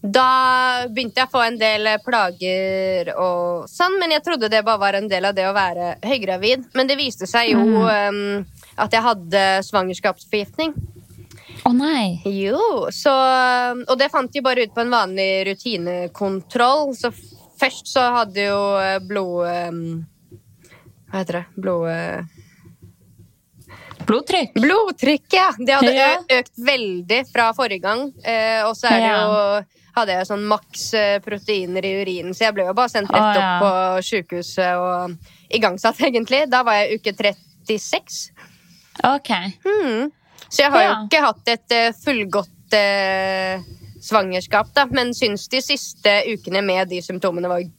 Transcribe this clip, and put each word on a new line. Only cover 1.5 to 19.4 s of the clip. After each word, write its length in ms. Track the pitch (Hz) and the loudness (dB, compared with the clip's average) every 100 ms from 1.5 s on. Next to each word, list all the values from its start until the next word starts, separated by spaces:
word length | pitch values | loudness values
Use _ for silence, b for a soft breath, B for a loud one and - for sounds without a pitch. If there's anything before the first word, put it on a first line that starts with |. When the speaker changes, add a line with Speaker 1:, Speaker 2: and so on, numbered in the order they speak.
| 233 | 0
Speaker 1:
del, 300 | 220 214 214 | 0 2 0
eh, 100 | 214 | -2
plager 1080 | 247 240 190 180 185 185 190 190 190 185 170 | 0 0 0 -2 -4 -2 -2 -2 -2 -2 -2
og 540 | - 185 175 175 175 139 | -2 -2 0 -2 -4 -8
sånn, 280 | - 359 381 | -2 0 0
men 120 | 349 | 0
jeg 120 | 302 311 | 0 0
trodde 240 | 320 214 | -2 2
det 120 | 220 214 | 2 2
bare 120 | 220 | 2
var 120 | 196 196 | 2 0
en 120 | 208 | -2
del 180 | 185 190 | 0 0
av 100 | 202 | 0
det 80 | 190 | 0
å 60 | 202 | 0
være 400 | 185 175 175 - | 0 -2 -6 -6
høygravid. 640 | 214 269 196 185 208 262 254 | -4 -2 -2 -2 0 0 0
Men 140 | 262 262 | -2 0
det 100 | 277 | 0
viste 260 | 277 - 185 | -2 -6 -2
seg 240 | 233 233 | 0 4
jo, 60 | 233 | 4
Speaker 2:
Mm. 240 | 220 220 226 | 4 4 4
Speaker 1:
ehm, 580 | 214 202 202 202 202 190 - B B | 2 0 -2 -4 -4 -8 -16 B B
at 140 | 214 | 0
jeg 100 | 226 | 2
hadde 600 | 233 220 170 196 190 190 | 2 -2 0 2 4 2
svangerskapsforgiftning. 1120 | 190 208 185 180 208 185 - 214 202 - 320 302 - - - B B B B B | 0 -2 -2 -2 -4 -4 -6 -6 -4 -4 -4 -4 -12 -16 -20 B B B B B
Speaker 2:
Å, 80 | 247 | 0
nei. 460 | 247 285 302 202 175 202 | 2 2 0 0 -2 -6
Speaker 1:
Jo, 640 | 196 196 269 440 277 170 | -4 -2 0 0 0 -4
så, 960 | - 294 269 262 262 254 247 247 247 240 | 0 2 4 4 4 4 2 0 -4 -2
og 100 | 262 | 0
det 140 | 277 | 0
fant 200 | 311 254 | 0 -2
de 100 | 285 | -2
bare 220 | 262 247 | -2 0
ut 100 | 220 - | -2 -2
på 60 | |
en 80 | 233 | 0
vanlig 540 | 240 190 190 190 190 190 | 0 0 -2 0 0 -2
rutinekontroll. 1500 | 196 247 208 170 180 175 - 202 190 - 240 240 285 294 247 | -4 -6 -4 -4 -6 -8 -6 -4 -4 -6 2 4 4 0 -4
Så 120 | 240 | -6
f-, 220 | - - - - _ | -8 -20 -20 -20 _
først 280 | 262 262 - | -4 -4 -4
så 240 | 277 247 | 0 2
hadde 240 | 240 220 190 202 | 0 -2 -2 0
jo, 280 | 202 202 196 | 0 0 0
eh, 220 | 190 190 | 0 -2
blod, 460 | 190 202 185 175 | -4 -4 -4 -2